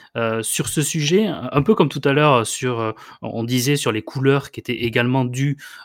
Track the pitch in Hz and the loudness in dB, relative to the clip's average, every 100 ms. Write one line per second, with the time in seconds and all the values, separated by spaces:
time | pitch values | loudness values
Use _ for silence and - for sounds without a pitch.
0 | - 120 113 113 110 - 147 160 147 160 | -12 -4 -2 -2 -4 -4 -4 -2 -2 -2
1 | 147 185 208 110 123 143 143 214 151 147 | 2 2 0 -4 -2 0 2 4 4 2
2 | 143 139 151 123 107 - 127 117 113 - | 0 4 4 4 2 -4 -4 -2 -4 -6
3 | - - 110 110 117 127 127 143 120 107 | -18 -14 -10 -6 -2 -2 0 0 0 -2
4 | - 131 135 139 - - - 120 120 120 | -6 0 2 2 -2 -14 -8 -4 -2 0
5 | 120 131 123 123 143 139 - - | 2 2 0 -2 -2 -4 -10 -20